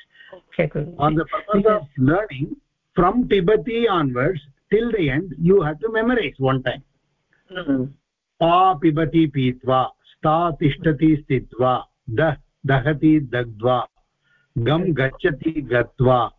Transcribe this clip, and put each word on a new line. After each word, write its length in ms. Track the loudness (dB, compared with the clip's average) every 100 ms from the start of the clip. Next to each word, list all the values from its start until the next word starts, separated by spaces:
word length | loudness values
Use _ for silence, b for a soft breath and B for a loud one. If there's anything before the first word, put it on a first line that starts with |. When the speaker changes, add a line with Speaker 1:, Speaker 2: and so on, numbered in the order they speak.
| -20 B B -20 _
Speaker 1:
Okay, 160 | -4 -4
Guruji. 280 | -4 -8 -2
Speaker 2:
For 140 | 0
the 120 | 0 -2
purpose 360 | -6 -2 2
Speaker 1:
Yes. 160 | 2 0
Speaker 2:
of 80 | -4 0
learning, 580 | 2 2 -2 -8 -10 -10 _ _ _
from 340 | 0 2 2 0
Pibati 600 | 2 2 0 0 -2 0
onwards 520 | 0 0 0 -2 -4 -10 _ -2
till 200 | -2 0
the 180 | -2 -2
end, 240 | -2 -4 -2
you 220 | 2 4
have 160 | 2 -4
to 100 | -4
memorize 440 | -2 -2 -2 -4 -2
one 240 | -2 0
time. 200 | -2 -8 -12 _ _ _ _ _ _
Speaker 1:
Mm-hmm. 340 | -10 -4 -2 -4 -10 _ _ _ -2
Speaker 2:
Pa 340 | 2 4 4 2
pibati 540 | 0 0 0 2 2
pitva, 580 | 0 -2 -2 0 0 0 -6 _
sta 420 | _ 0 2 0 0
tishtati 640 | -2 0 -2 2 2 2
stitva, 600 | 0 -4 -4 -2 0 0 -6 _ -8
dah 280 | -2 -2 -2 _ _ -2
dahati 540 | 0 0 0 2 2 0
dagdva, 560 | -6 -6 -4 0 0 -2 _ _ _ _ _ _ -4
gam 380 | -2 0 0
gacchati 720 | 0 -2 -2 -4 -2 -6 -6 -2
gatva, 640 | 0 0 0 2 4 0